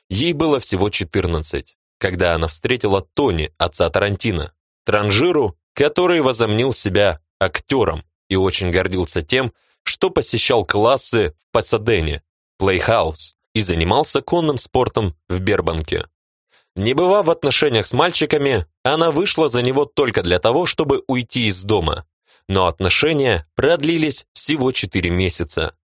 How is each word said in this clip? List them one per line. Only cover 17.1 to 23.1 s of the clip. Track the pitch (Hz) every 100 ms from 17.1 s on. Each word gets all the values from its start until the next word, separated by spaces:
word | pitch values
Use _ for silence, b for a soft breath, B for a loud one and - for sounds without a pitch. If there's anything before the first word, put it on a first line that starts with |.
| 202 170
в |
отношениях | 165 143 123 151 117 98
с |
мальчиками, | 120 175 175 151 151 143 117 85 _
она | 127 151 165
вышла | 147 185 - 151
за | 120
него | 123 131 143
только | - 131 110
для | 87 90
того, | 113 135 175
чтобы | - 151 135 -
уйти | 127 120 127 110
из | 92
дома. | 98 107 78 - - _ _ b -
Но | 95 90
отношения | - 92 - -